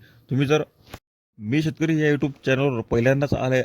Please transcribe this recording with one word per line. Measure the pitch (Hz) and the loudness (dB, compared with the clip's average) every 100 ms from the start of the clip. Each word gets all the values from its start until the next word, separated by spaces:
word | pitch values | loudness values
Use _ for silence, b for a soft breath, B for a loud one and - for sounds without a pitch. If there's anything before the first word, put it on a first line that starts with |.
| b b - | b b -6
तुम्ही | 131 139 | -2 2
जर | 151 - _ B - _ _ _ - | 2 0 _ B -20 _ _ _ -14
मी | 107 147 | -4 -2
शेतकरी | 156 147 160 160 | -2 -2 -2 0
या | 151 | 0
YouTube | 143 151 127 - | 0 -2 -4 -2
चॅनलवर | 131 139 120 | 0 0 -2
पहिल्यांदाच | - 120 120 139 147 | -2 0 2 2 0
आले, | - 131 131 | -2 0 0